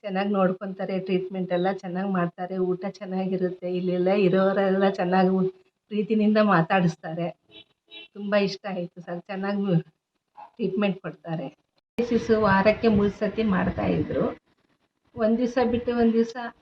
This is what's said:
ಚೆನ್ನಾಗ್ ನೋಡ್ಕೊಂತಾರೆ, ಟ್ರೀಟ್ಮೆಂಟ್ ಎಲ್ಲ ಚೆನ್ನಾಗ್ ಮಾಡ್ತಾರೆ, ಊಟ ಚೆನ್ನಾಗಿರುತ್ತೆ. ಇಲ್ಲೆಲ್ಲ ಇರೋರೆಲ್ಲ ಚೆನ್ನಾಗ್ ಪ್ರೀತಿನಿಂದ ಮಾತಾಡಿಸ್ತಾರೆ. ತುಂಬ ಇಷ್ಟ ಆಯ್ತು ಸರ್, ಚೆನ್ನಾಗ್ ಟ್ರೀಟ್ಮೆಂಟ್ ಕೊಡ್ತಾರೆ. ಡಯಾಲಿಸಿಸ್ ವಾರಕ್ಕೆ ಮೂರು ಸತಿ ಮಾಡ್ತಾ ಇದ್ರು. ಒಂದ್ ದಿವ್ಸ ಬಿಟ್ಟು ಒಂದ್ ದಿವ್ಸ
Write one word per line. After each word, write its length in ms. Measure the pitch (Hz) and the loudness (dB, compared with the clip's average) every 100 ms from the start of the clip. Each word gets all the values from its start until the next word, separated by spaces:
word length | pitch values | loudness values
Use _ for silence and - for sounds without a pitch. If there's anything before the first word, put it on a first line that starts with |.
ಚೆನ್ನಾಗ್ 300 | 208 185 202 | -4 -2 0
ನೋಡ್ಕೊಂತಾರೆ, 680 | 202 185 185 196 185 190 190 | 2 2 0 -8 -8 -6 -4
ಟ್ರೀಟ್ಮೆಂಟ್ 540 | 190 185 185 190 180 | 0 -2 -2 -6 -2
ಎಲ್ಲ 140 | 180 185 | 0 0
ಚೆನ್ನಾಗ್ 400 | 190 185 180 202 | -2 -6 -6 -2
ಮಾಡ್ತಾರೆ, 460 | 190 175 - 180 190 | -2 -2 -4 -8 -2
ಊಟ 280 | 180 180 196 | -2 -2 -6
ಚೆನ್ನಾಗಿರುತ್ತೆ. 880 | - 196 185 190 185 180 180 180 180 | -10 -6 -4 -2 -2 -2 -4 -6 -4
ಇಲ್ಲೆಲ್ಲ 320 | 180 180 180 | -2 0 2
ಇರೋರೆಲ್ಲ 800 | 202 185 190 190 196 196 196 196 | 4 4 4 2 2 2 2 2
ಚೆನ್ನಾಗ್ 600 | 196 180 185 185 190 185 - _ _ _ | 0 0 4 4 4 0 -4 _ _ _
ಪ್ರೀತಿನಿಂದ 500 | 208 202 214 208 214 | -4 0 2 4 4
ಮಾತಾಡಿಸ್ತಾರೆ. 840 | 214 180 165 196 175 - 170 165 170 - _ - - _ _ - - | 4 4 4 2 2 0 -10 -6 -6 -8 _ -20 -20 _ _ -20 -20
ತುಂಬ 220 | 202 202 208 | -12 0 2
ಇಷ್ಟ 300 | 202 196 202 | 2 -2 -8
ಆಯ್ತು 320 | 185 175 - | -8 -8 -12
ಸರ್, 200 | 170 175 | -10 -10
ಚೆನ್ನಾಗ್ 600 | - 190 196 202 202 165 - _ _ _ _ - - - | -8 -8 -4 -2 2 0 0 _ _ _ _ -20 -20 -6
ಟ್ರೀಟ್ಮೆಂಟ್ 440 | 196 185 202 185 | -4 0 -2 -2
ಕೊಡ್ತಾರೆ. 480 | 170 - 170 160 269 | -8 -14 -8 -8 -8
ಡಯಾಲಿಸಿಸ್ 840 | _ _ _ _ - 240 226 226 | _ _ _ _ -6 -2 -2 2
ವಾರಕ್ಕೆ 560 | 220 214 196 202 208 226 | 2 4 4 4 4 2
ಮೂರು 220 | 208 208 | 4 2
ಸತಿ 340 | - 202 220 | -2 -6 -2
ಮಾಡ್ತಾ 420 | 220 185 131 - 180 | 0 0 0 -2 -2
ಇದ್ರು. 520 | 82 - 135 233 - _ _ _ _ _ _ _ 240 | -2 -2 -2 -2 -4 _ _ _ _ _ _ _ -2
ಒಂದ್ 220 | 220 233 | 0 2
ದಿವ್ಸ 200 | 247 254 240 | 0 0 0
ಬಿಟ್ಟು 260 | 240 240 240 | 0 -2 2
ಒಂದ್ 160 | 233 | 2
ದಿವ್ಸ 240 | 226 226 247 233 - | 4 0 -4 -12 -14